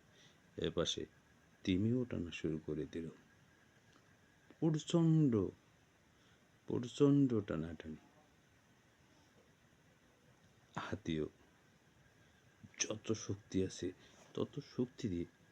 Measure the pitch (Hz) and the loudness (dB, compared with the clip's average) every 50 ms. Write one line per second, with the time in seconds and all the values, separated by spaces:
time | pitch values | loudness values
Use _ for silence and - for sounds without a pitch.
0 | - - - - - - - _ _ - - - 82 82 80 87 80 - - - | -20 -20 -20 -20 -20 -20 -20 _ _ -14 -6 -4 -4 -2 0 0 -2 -2 -2 -6
1 | - - _ _ _ _ _ _ _ _ _ _ - 98 92 90 104 113 120 127 | -8 -10 _ _ _ _ _ _ _ _ _ _ -2 0 2 2 2 2 2 0
2 | 123 113 95 92 87 82 80 - - 82 78 78 78 78 76 78 76 - - 82 | -2 -2 -4 -4 -4 -6 -6 -4 -4 -4 -4 -4 -4 -6 -6 -6 -6 -6 -8 -8
3 | 82 80 - - - _ - _ _ _ _ _ _ _ _ _ _ - - - | -8 -10 -12 -16 -20 _ -20 _ _ _ _ _ _ _ _ _ _ -20 -20 -20
4 | _ _ - _ _ _ _ _ _ - - - 156 165 156 156 - - - 170 | _ _ -20 _ _ _ _ _ _ -20 -4 0 0 2 2 0 0 2 4 4
5 | 165 165 160 160 156 135 113 104 90 - - - _ _ _ _ _ _ _ _ | 6 6 6 6 6 6 4 4 2 0 -4 -10 _ _ _ _ _ _ _ _
6 | _ _ _ _ _ - - _ _ _ _ _ _ - - 110 120 120 - - | _ _ _ _ _ -20 -20 _ _ _ _ _ _ -4 -4 -4 -4 -4 2 4
7 | 147 143 143 143 139 127 120 107 - - 87 80 80 82 78 - - 80 78 73 | 6 6 8 6 6 4 2 0 0 -2 -2 -4 -4 -6 -8 -10 -12 -12 -14 -14
8 | - - _ - - _ _ _ _ _ _ _ _ _ _ _ _ _ _ _ | -16 -20 _ -20 -20 _ _ _ _ _ _ _ _ _ _ _ _ _ _ _
9 | _ _ _ - _ _ _ - - _ _ _ _ _ _ _ _ - _ _ | _ _ _ -20 _ _ _ -20 -20 _ _ _ _ _ _ _ _ -20 _ _
10 | _ _ _ _ _ - - _ _ - _ _ - _ - - - - - - | _ _ _ _ _ -20 -20 _ _ -20 _ _ -20 _ -10 -8 -6 -6 -8 -6
11 | - 85 82 78 76 76 - _ - - _ _ _ _ _ _ _ _ _ - | -4 -2 -2 -2 -2 -4 -8 _ -20 -20 _ _ _ _ _ _ _ _ _ -20
12 | - _ _ - - _ _ _ _ - _ _ - - - - - - 110 107 | -20 _ _ -20 -20 _ _ _ _ -20 _ _ -20 -12 -8 -6 -6 -6 -8 -6
13 | - - 110 - - - 104 - - - - 95 95 85 - - - 90 - - | -4 -4 -4 -4 -6 -8 -8 -8 -8 -4 -2 -2 -2 -2 -4 -8 -8 -8 -10 -12
14 | - - - - - - - - - - - 143 - - - - 123 120 - - | -18 -20 -20 -20 -20 -10 -6 -6 -6 -6 -6 -10 -12 -8 -6 -4 -4 -4 -6 -6
15 | - 104 90 87 82 - - _ _ - | -6 -4 -4 -4 -6 -8 -12 _ _ -20